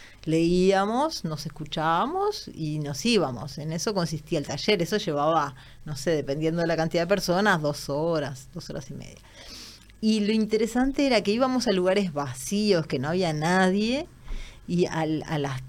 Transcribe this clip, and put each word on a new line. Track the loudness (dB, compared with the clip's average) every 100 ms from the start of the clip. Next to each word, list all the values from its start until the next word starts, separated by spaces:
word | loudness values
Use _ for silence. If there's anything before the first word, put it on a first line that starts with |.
| -20 -12 -2
Leíamos, | 2 4 4 4 4 2 0 -2 -2 -6
nos | -6 -8
escuchábamos | -10 -8 -2 0 2 0 -2 -2 -4 -8
y | -8 -4 -4
nos | -4 -2 2
íbamos. | 4 2 -2 -10 -10
En | -6
eso | -4 -2
consistía | -2 -2 -4 -4 -4
el | -2
taller. | -4 0 2
Eso | 2 -2
llevaba, | -2 0 2 2 0 -4 -18 -16
no | -12 -6
sé, | 0
dependiendo | 0 0 0 0 2
de | 0
la | 2
cantidad | 0 2
de | 2
personas, | 2 2 2 4 4
dos | 2 -2 -4
horas, | -2 0 0 -2 -8 -14
dos | -14 -10
horas | -10 -10
y |
media. | -14 -14 -18 -20 -20 -18 -18 -18 -20 -20 -2
Y | 2 4
lo | 4
interesante | 2 2 2 2 2 2 2 4
era | 4
que | 4
íbamos | 2 2 2 2
a |
lugares | 2 2 2 2
vacíos, | -2 -6 -6 -4 0 4 2 2
que | -2
no | 0
había | 0 0
nadie, | 0 2 4 4 2 0 -2 -4 -12 -10 -8 -8 -14 -4
y | 0 0
al, | 0 -2 -2 -2
a | -4
las | -2 -6